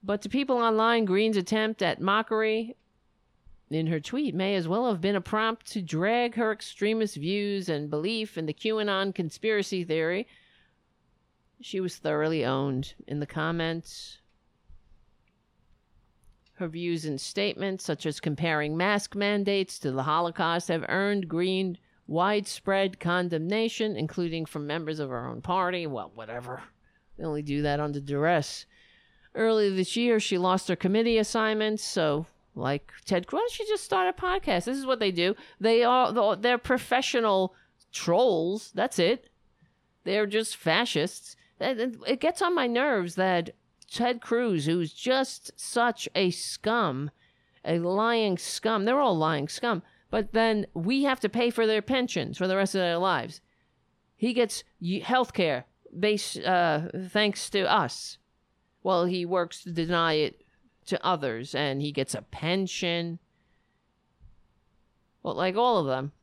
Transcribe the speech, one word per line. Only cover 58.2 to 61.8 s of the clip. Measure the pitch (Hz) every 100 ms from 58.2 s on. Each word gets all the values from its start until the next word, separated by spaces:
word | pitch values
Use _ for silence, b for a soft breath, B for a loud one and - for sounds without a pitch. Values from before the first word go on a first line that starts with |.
| _ _ _ _ _ _
Well, | 190 185 175
he | 180 175
works | 185 175 -
to | -
deny | 170 165 175 165
it | 156 147 - _ _ _ _ -
to | - -
others, | 180 139 113 131
and | 135 147
he | 135